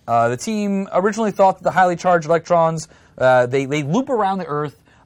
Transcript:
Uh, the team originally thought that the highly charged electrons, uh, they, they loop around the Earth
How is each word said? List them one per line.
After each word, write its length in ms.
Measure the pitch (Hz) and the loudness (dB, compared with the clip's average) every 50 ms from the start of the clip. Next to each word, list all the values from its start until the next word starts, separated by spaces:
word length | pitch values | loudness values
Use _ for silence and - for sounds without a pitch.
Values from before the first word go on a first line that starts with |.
| - - | -6 0
Uh, 200 | 117 117 117 117 | 2 2 2 2
the 60 | 120 120 | 0 -4
team 500 | - - 220 208 208 202 196 196 196 190 - | -6 -6 -6 -4 -2 -2 -2 -4 -4 -4 -2
originally 380 | 180 185 214 202 214 226 208 | -2 0 0 -2 -2 -4 -4
thought 280 | 180 - 196 190 185 - | 0 2 2 2 2 0
that 40 | - | -2
the 80 | - | -2
highly 240 | - 175 185 180 175 | 2 2 2 2 2
charged 300 | 170 - 180 180 170 156 | 0 0 2 2 2 2
electrons, 640 | 151 165 165 160 - 175 170 165 160 165 160 156 - _ _ _ _ - - | 0 -2 -2 0 0 0 2 2 0 0 -4 -10 -12 _ _ _ _ -6 0
uh, 280 | 127 127 127 127 123 | 2 4 4 4 2
they, 200 | 123 127 139 139 | 2 0 -2 -2
they 160 | 127 143 151 147 | -2 -4 -4 -2
loop 260 | 135 160 226 262 262 | -2 -2 -2 -2 -2
around 300 | 269 220 208 190 196 190 | -2 -2 -2 -2 -2 -4
the 80 | 180 | -6
Earth 360 | 143 143 147 151 147 - _ _ _ _ _ _ | -6 -6 -6 -6 -6 -8 _ _ _ _ _ _